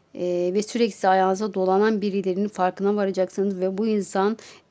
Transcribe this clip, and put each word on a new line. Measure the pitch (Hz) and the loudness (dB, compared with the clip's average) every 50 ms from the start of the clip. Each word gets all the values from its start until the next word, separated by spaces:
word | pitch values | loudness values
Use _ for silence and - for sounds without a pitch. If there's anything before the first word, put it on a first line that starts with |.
| _ _ - - | _ _ -10 -6
Ee, | 175 180 180 175 175 180 180 | -4 -2 -2 0 0 0 0
ve | 208 208 | -2 -2
sürekli | - - 233 233 220 190 - - 190 | -2 0 0 0 0 0 0 2 2
ayağınıza | 190 190 185 185 190 190 214 214 190 | 4 4 4 2 2 0 -2 -4 -2
dolanan | 190 185 185 190 190 208 220 226 202 | -2 0 2 4 4 4 2 2 0
birilerinin | 196 208 185 202 185 190 180 190 208 202 | -2 -2 -2 -2 -2 -2 -2 -2 -2 -4
farkına | - - 180 185 180 - 196 202 208 | -2 0 -2 -2 0 0 -2 0 0
varacaksınız | 208 202 196 185 180 185 180 - - 190 202 196 180 | 2 0 0 0 0 -2 -2 0 -2 -2 -2 0 -2
ve | 185 190 190 190 | -2 -2 -2 -2
bu | 220 | -2
insan, | 220 214 208 185 - - 196 190 208 226 - - - - - _ _ | 0 0 -2 -2 -2 -2 0 0 0 0 -4 -10 -20 -20 -20 _ _